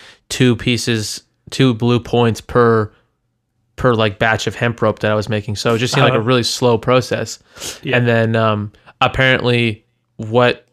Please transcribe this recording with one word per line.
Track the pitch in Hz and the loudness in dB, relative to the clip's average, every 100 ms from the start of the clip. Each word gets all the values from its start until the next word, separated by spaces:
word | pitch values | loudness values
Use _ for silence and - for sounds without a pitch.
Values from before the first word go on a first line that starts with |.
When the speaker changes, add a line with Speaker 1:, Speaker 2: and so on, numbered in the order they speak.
| - _ _ | -20 _ _
Speaker 1:
two | - 127 113 | 0 2 2
pieces, | 127 117 - 113 104 - - _ - | -2 -2 -2 -4 -4 -10 -16 _ -12
two | - 131 | 0 0
blue | 113 120 120 | 2 0 0
points | - 120 117 110 | 0 0 0 -2
per, | - 123 117 113 104 - _ _ _ _ _ _ _ - | -2 2 4 2 0 -8 _ _ _ _ _ _ _ -2
per, | 131 | 0
like, | 113 110 101 | 2 0 0
batch | 113 107 - | 0 0 -4
of | - | -4
hemp | 117 113 | -4 -2
rope | 110 101 | -2 -2
that | 107 | -2
I | |
was | 104 101 | -2 -2
making. | 107 107 104 | -6 -6 -4
So | 120 | -2
it | 113 | -2
just | 123 | 0
seemed | 139 | 2
like | 139 | 2
a | 123 | 2
Speaker 2:
Uh-huh. | |
Speaker 1:
really | 110 127 | 0 0
slow | 107 - 123 113 | 0 0 0 2
process. | - 127 - 110 110 - _ - - - | 2 0 0 -6 -6 -12 _ -16 -14 -12
Speaker 2:
Yeah. | 151 123 | -2 0
Speaker 1:
And | 120 | 2
then, | 113 113 | 2 2
um, | 113 110 104 104 - - _ | 2 0 0 -6 -12 -20 _
apparently | 127 - 131 131 123 120 117 104 _ _ _ - | -2 2 2 2 0 0 0 -4 _ _ _ -14
what | 110 120 123 - _ | -2 2 2 0 _